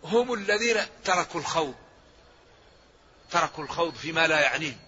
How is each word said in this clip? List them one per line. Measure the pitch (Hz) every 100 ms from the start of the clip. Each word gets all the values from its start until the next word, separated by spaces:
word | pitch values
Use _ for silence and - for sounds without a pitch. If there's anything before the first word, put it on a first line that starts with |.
هم | 160 220 247
الذين | 233 196 208 233 220 180 - -
تركوا | 185 165 170
الخوض، | 143 165 151 127 - - - - - - - - - - - _ - - -
تركوا | 175 160 -
الخوض | 143 - 170 127
فيما | 135 160 160
لا | 156
يعنيهم | 139 127 156 117